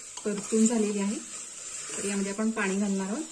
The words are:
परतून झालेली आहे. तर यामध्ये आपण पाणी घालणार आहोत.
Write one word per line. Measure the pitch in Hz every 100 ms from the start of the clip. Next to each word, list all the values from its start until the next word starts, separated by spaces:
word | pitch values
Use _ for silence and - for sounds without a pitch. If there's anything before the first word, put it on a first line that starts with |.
| - -
परतून | 214 196 - 220 220
झालेली | 226 208 202
आहे. | 196 269 - - - - - - - -
तर |
यामध्ये | 196 202 196
आपण | 196 220
पाणी | 220 196 196
घालणार | 202 190 190
आहोत. | 269 320